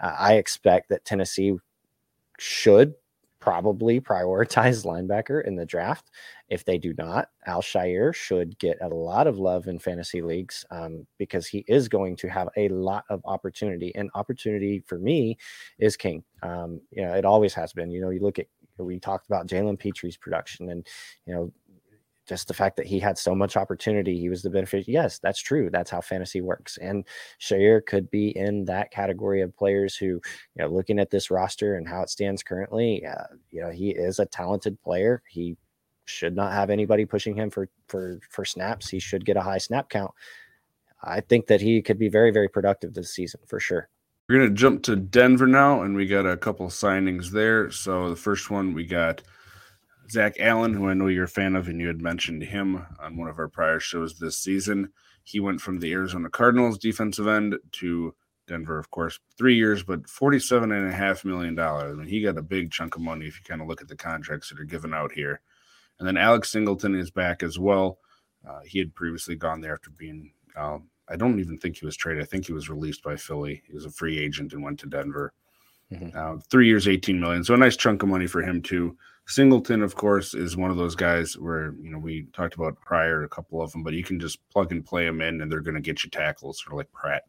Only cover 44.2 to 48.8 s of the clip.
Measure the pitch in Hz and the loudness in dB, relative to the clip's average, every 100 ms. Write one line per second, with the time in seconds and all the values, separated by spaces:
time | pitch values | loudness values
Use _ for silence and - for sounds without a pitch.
44.2 | - 127 120 101 131 - - 104 95 123 | 4 6 6 6 6 6 2 0 4 8
45.2 | 127 127 131 135 139 135 98 98 95 101 | 8 8 8 8 8 6 0 0 2 2
46.2 | 95 90 110 - 90 - 101 95 95 90 | 2 0 -2 -4 -6 -2 0 2 0 -2
47.2 | 90 104 110 113 101 - 95 92 90 85 | -2 2 4 4 2 -4 -2 -2 -2 -2
48.2 | 104 101 - 101 95 80 | -2 -2 -2 -2 -2 -4